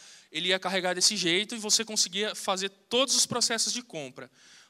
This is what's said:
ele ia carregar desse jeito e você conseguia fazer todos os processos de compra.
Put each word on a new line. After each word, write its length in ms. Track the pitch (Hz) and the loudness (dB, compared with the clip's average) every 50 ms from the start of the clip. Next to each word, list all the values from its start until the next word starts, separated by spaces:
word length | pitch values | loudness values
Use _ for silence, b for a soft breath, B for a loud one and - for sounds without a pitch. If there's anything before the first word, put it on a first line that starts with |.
| B B B B B B | B B B B B B
ele 180 | - 156 175 185 | -8 -2 2 2
ia 100 | 185 185 | 2 2
carregar 340 | 190 180 190 185 175 180 180 | 2 -2 -2 0 0 0 0
desse 220 | 180 175 - 214 | 2 2 2 2
jeito 400 | 190 175 165 170 190 214 208 240 | 2 2 2 2 2 0 -2 -6
e 20 | |
você 260 | 220 208 214 - - 220 | -6 0 0 2 2 0
conseguia 520 | 220 214 202 - 190 175 196 208 214 175 | -2 0 0 0 0 0 -2 -4 -2 -4
fazer 340 | - - 208 190 185 196 196 | -4 -2 -2 -2 0 -2 -6
todos 460 | - _ _ _ 233 247 277 262 - | -8 _ _ _ 0 2 2 4 4
os 100 | - - | 2 2
processos 480 | - - 240 220 - 233 220 - 220 196 | 2 0 0 0 0 0 0 0 -2 -2
de 80 | 247 | -4
compra. 480 | 247 - - 160 139 127 - 135 127 - B B B B B B B | -8 -8 -10 -10 -10 -10 -12 -14 -16 -16 B B B B B B B